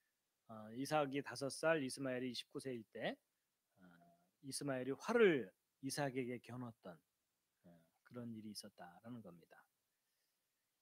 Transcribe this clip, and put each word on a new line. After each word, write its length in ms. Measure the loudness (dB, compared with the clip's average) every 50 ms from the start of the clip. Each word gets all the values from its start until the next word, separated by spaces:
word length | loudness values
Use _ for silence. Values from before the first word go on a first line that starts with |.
| _ _ _ _ _ _ _ _ _ -16
어, 200 | -14 -14 -12 -10
이삭이 500 | -6 -4 -2 2 2 2 2 2 0 -2
다섯 260 | -4 -4 -6 -4 -4 -4
살, 360 | -2 2 4 4 4 4 2
이스마엘이 460 | -2 -4 -4 -2 -2 -2 -2 -2 -4
이십구 280 | -4 -6 -8 _ -10 -8
세일 240 | -6 -6 -6 -6 -8 _
때, 240 | -8 -4 -4 -4 -4 -4 _ _ _ _ _ _ _ _ _ _ _ -20
어, 60 | -20 -20 -20 -20 -20 -20 -20 _ _ _ _ _
이스마엘이 500 | -10 -8 -6 -4 -2 -2 -2 -2 0 -2 -2 -2
활을 540 | 0 4 8 10 10 10 10 8 4 0 -8 _ _ _ _ -8
이삭에게 560 | -6 -4 0 0 0 0 0 0 -2 -2 -4 -6
겨눴던, 600 | -8 -10 -8 -8 -8 -8 -10 _ -16 -16 -16 -16 _ _ _ _ _ _ _ _ _ _ _ _ -20
어, 200 | -20 -20 -20 -20 _ _ _
그런 300 | _ -12 -10 -8 -6 -6 -8
일이 160 | -8 -10 -10
있었다라는 720 | -10 -10 -12 -14 _ -16 -16 -16 -16 -16 -14 -12 -12 -12
겁니다. 420 | -12 -14 -16 -18 -20 -20 -20 -20 -20 _ _ _ _ _ _ _ _ _ _ _ _ _ _ _ _ _ _ _ _ _ _ _